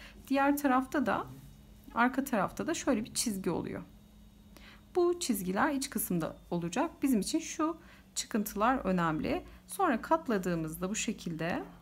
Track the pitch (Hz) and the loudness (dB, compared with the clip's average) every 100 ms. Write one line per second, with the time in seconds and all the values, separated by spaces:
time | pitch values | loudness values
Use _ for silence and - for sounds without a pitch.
0 | - - - 269 277 285 285 254 262 311 | -18 -14 0 4 4 4 4 4 2 0
1 | 233 - - - - - - - - - | 0 0 -2 -12 -18 -20 -20 -20 -6 2
2 | 247 254 269 214 180 - 208 311 - 220 | 2 2 0 0 0 -2 -4 -2 2 0
3 | 220 - 240 190 185 160 - - - - | 0 -4 -4 -2 -2 -2 -2 -8 -10 -18
4 | - - - - - - - - - 370 | -20 -20 -20 -20 -20 -20 -20 -20 -4 2
5 | 349 349 - 196 180 196 285 277 269 214 | 4 2 0 0 0 2 2 2 -2 -4
6 | - 175 160 - - 175 170 - 330 - | 0 0 0 -6 -6 -4 -2 0 -2 0
7 | 277 220 185 320 - - 311 330 - - | 2 2 2 -2 -2 -2 -2 -4 -12 -20
8 | - - - 226 208 196 220 269 196 185 | -12 -10 -4 -2 -2 0 2 2 2 2
9 | 165 156 - 330 - - - - 370 226 | 2 0 0 -2 -6 -16 -10 0 2 2
10 | - 320 320 208 185 170 160 156 185 214 | 2 0 2 0 0 -2 -2 -4 -4 -2
11 | - - 180 156 165 254 392 - | -4 -4 -6 -4 -2 -4 -6 -14